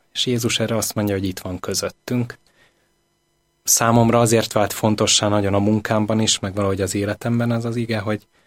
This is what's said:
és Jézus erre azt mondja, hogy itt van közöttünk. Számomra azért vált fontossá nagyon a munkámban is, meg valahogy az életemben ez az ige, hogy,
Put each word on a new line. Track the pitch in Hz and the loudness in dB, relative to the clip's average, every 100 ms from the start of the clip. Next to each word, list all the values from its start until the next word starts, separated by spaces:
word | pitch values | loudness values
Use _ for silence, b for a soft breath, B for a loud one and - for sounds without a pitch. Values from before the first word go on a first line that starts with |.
| _ | _
és | - 127 | -6 -2
Jézus | 120 117 - | -2 -2 -2
erre | 110 113 | -2 -2
azt | - | -2
mondja, | 110 104 | -2 -2
hogy | 98 98 | -2 -4
itt | 92 | -6
van | 95 90 | -8 -8
közöttünk. | - 95 85 - - 123 120 - b b b b b b _ _ _ _ _ _ | -6 -4 -6 -8 -4 -4 -4 -10 b b b b b b _ _ _ _ _ _
Számomra | - - 117 117 113 117 | -2 2 4 6 6 4
azért | 117 113 - | 4 2 2
vált | 107 101 | 0 0
fontossá | - 110 107 104 - 107 | 0 0 2 2 2 2
nagyon | 104 98 | 2 2
a | 101 | 2
munkámban | 104 107 - 110 107 110 | 2 2 0 0 0 0
is, | 107 - | 0 -2
meg | 98 | -4
valahogy | 98 98 98 | -2 -2 0
az | 95 | -2
életemben | 101 101 104 120 117 117 | -2 -4 -4 -2 -2 0
ez | 117 | -2
az | 117 117 | -4 -4
ige, | 113 107 | -4 -4
hogy, | 101 104 - b | -4 -6 -8 b